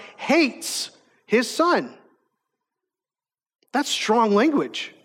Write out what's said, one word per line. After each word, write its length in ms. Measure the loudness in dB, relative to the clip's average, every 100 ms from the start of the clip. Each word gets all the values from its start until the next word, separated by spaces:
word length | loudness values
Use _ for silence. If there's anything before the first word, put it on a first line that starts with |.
| -20 -10
hates 720 | 0 2 2 -2 -8 -8 -10 -14 _ _
his 240 | 0 0 0
son." 460 | 0 2 0 -2 -12 _ _ _ _ _ _ _ _ _ _ _ _ _ _ _ _ _
That's 160 | -4 -4
strong 460 | -4 0 2 4
language. 580 | 4 2 2 -2 -6 -12 -16